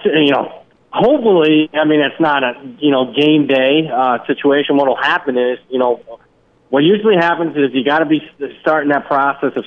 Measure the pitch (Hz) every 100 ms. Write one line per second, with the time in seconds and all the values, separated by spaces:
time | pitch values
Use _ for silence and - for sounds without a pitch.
0 | 202 156 143 127 - - _ _ _ -
1 | 214 294 226 180 156 156 156 151 151 151
2 | 139 - 156 143 127 120 135 120 147 135
3 | 123 123 151 156 135 135 131 156 156 123
4 | 127 120 - 131 139 143 143 143 139 117
5 | 139 175 147 123 123 123 - 131 123 117
6 | - 117 _ _ _ _ - 135 160 208
7 | 214 180 170 165 165 147 135 127 135 156
8 | 156 151 - - 131 - 165 156 143 139
9 | - 139 139 - 135 123